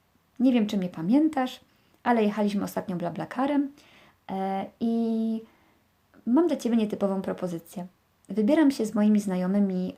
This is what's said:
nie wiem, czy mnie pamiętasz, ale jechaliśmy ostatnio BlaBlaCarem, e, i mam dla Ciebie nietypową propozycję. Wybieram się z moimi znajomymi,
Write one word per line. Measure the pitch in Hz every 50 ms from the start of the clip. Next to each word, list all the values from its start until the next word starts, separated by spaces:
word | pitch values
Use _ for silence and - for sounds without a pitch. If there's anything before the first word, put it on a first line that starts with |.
| _ _ _ _ _ _ _ -
nie | 240 269 240
wiem, | 240 208
czy | 208 220
mnie | 196 180 180
pamiętasz, | - 165 160 185 247 302 320 302 311 269 254 254 - - _ _ _ _ _ _ _ _ -
ale | 247 240 226 208
jechaliśmy | 208 208 214 208 202 202 202 185
ostatnio | 180 - 185 185 - 180
BlaBlaCarem, | 170 170 - 165 170 160 - - 247 269 285 294 277 285 277 - - - - - - - _ _ _ _ -
e, | 190 190 190 190 190 196 196 202 - _
i | 233 233 233 233 226 226 226 226 220 226 226 220 220 - _ _ _ _ _ _ _ _ _ _ _ _ _ - _
mam | 226 240 320 359
dla | 320 285
Ciebie | 269 - 233 240
nietypową | 226 214 208 190 - 202 196 196 190
propozycję. | 185 190 180 - 185 175 170 165 - - - 180 175 - - _ _ _ _ _ _ -
Wybieram | 196 214 214 220 302 320 302 277
się | 269 - 220
z | 208 -
moimi | 208 208 214 214 208
znajomymi, | 202 202 180 180 180 185 196 202 202 190 185 185 185 185 -